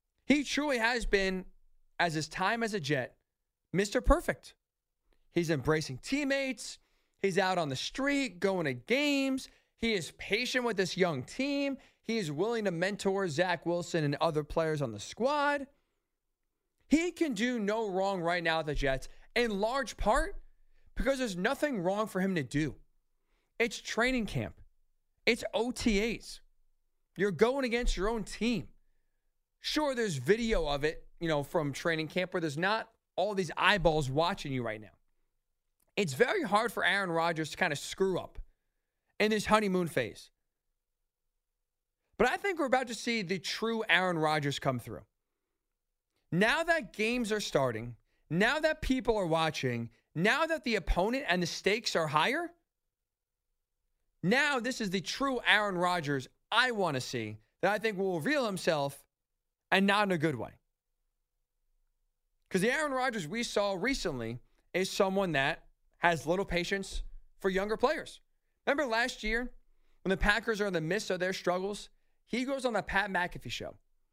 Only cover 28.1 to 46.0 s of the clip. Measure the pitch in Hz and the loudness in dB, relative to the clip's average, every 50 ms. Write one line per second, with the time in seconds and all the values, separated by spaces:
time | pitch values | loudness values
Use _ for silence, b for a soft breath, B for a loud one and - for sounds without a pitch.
28.1 | 233 226 190 - - - 208 240 247 175 - - - _ _ _ _ _ _ _ | -2 -2 -6 -8 -6 -2 0 0 0 -2 -4 -8 -16 _ _ _ _ _ _ _
29.1 | _ _ _ _ _ _ _ _ _ _ - - - 302 302 285 262 240 226 208 | _ _ _ _ _ _ _ _ _ _ -8 -4 -2 0 0 0 0 0 -2 -2
30.1 | 160 131 123 139 208 226 233 226 214 180 160 147 143 139 143 156 - - - - | -2 -2 4 4 4 4 4 2 2 2 2 0 -2 0 0 -2 -2 -4 -12 -18
31.1 | - - 170 165 156 143 143 - - 175 151 143 131 - - 175 165 160 160 151 | -12 -6 -2 0 0 0 -2 0 -2 -2 0 0 -4 -2 -2 -2 -2 -2 -2 -4
32.1 | - 180 185 175 - 185 165 156 135 151 175 196 214 226 - - _ _ _ _ | -2 -4 -4 -2 -4 -4 -4 -2 -2 0 0 0 0 0 -2 -8 _ _ _ _
33.1 | - - 180 214 208 190 185 147 - - 165 185 208 202 160 175 151 156 147 127 | -4 -2 -2 0 0 -2 -4 -4 -2 2 4 4 4 6 4 4 4 4 0 0
34.1 | 131 147 165 175 196 - - 147 131 127 117 113 107 107 107 90 - _ _ _ | 0 0 0 0 0 -4 -6 -6 -4 -4 -4 -4 -6 -8 -12 -16 -20 _ _ _
35.1 | _ _ _ _ _ _ _ _ _ _ _ _ _ _ _ _ - - 208 156 | _ _ _ _ _ _ _ _ _ _ _ _ _ _ _ _ -2 -2 -2 0
36.1 | 127 139 226 - - 415 302 185 196 208 233 233 - 208 170 170 185 202 196 180 | 4 2 2 4 4 0 0 2 2 2 2 2 -2 0 0 2 2 2 0 0
37.1 | 165 165 165 170 170 151 156 147 - - 156 147 143 135 - - - - 190 190 | 0 0 0 0 0 -2 -4 -6 -2 0 0 0 0 -2 -6 -8 -2 0 0 0
38.1 | 180 143 104 - - - - - _ _ _ _ _ _ _ _ _ _ _ _ | 0 -4 -6 -8 -12 -14 -16 -16 _ _ _ _ _ _ _ _ _ _ _ _
39.1 | _ - 214 214 220 208 - - 214 214 214 196 185 185 175 156 - - 120 98 | _ 0 0 2 2 2 2 4 4 4 4 4 2 0 0 0 -2 -2 -4 -4
40.1 | - - - - _ _ _ _ _ _ _ _ _ _ _ _ _ _ _ _ | -6 -12 -18 -20 _ _ _ _ _ _ _ _ _ _ _ _ _ _ _ _
41.1 | _ _ _ _ _ _ _ _ _ _ _ _ _ _ _ _ _ _ _ _ | _ _ _ _ _ _ _ _ _ _ _ _ _ _ _ _ _ _ _ _
42.1 | _ - 214 247 330 381 - 403 370 302 302 254 254 254 262 226 233 - - 240 | _ 2 2 2 2 0 -2 -2 -2 0 0 2 2 2 2 0 -6 -6 -4 -2
43.1 | 233 226 202 160 196 190 - - - - 214 226 226 220 214 - 165 175 185 185 | -2 -2 -2 -2 -4 -4 -4 -6 -6 -4 -4 -4 -2 -2 0 2 4 4 4 2
44.1 | 175 160 156 151 156 156 143 143 135 - - 147 127 120 - 120 104 73 - _ | 0 2 2 2 2 2 0 -2 -4 -2 -2 -2 -2 -2 -4 -8 -12 -14 -14 _
45.1 | _ _ _ _ _ _ _ _ _ _ _ _ _ _ _ _ _ _ | _ _ _ _ _ _ _ _ _ _ _ _ _ _ _ _ _ _